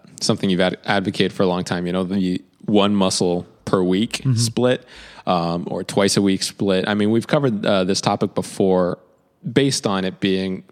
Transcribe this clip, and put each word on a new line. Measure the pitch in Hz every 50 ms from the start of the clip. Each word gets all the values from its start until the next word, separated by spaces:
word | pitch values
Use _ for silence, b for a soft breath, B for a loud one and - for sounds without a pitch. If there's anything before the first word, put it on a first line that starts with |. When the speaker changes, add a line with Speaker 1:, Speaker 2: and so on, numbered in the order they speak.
| - - - -
Speaker 1:
something | - - 113 - - 98
you've | 92 87 92 92
ad-, | - - -
advocated | - 104 101 95 107 - - 98 92 -
for | - 101
a | 92
long | 87 90 87
time, | - 95 90 90 87
you | 87
know, | 92 95
the | 87 98 101 92 90 90 - - _ _ _ -
one | - 104 104 98 104 104
muscle | 101 95 92 - - 98 90 87 87 85 - - _ _
per | - - 98 90
week | 90 92 95 113 120 - -
Speaker 2:
Mm-hmm. | - 135 127
Speaker 1:
split, | 113 117 113 - - 123 123 127 - B B B B B B B B B
um, | - 92 87 85 85 85 87 - -
or | - 90 92
twice | - - 101 101 98 - 113
a |
week | 101 98 95 95 -
split? | - - - 107 101 95 92 - 104
I | 104
mean, | 104 104 104
we've | 113 117 113 -
covered, | - 151 143 131 110 101 -
uh, | - 101 95 92
this | 92 98 -
topic | - - 101 - 101 92 -
before | - 92 - - - 101 95 92 92 90 87 - - - _ _ _ _ _ _ _ - - 120
based | 135 135 139 131 - - 113
on | 98 95 95
it | 95 90 -
being | - 98 95 95 95 95 92 - - -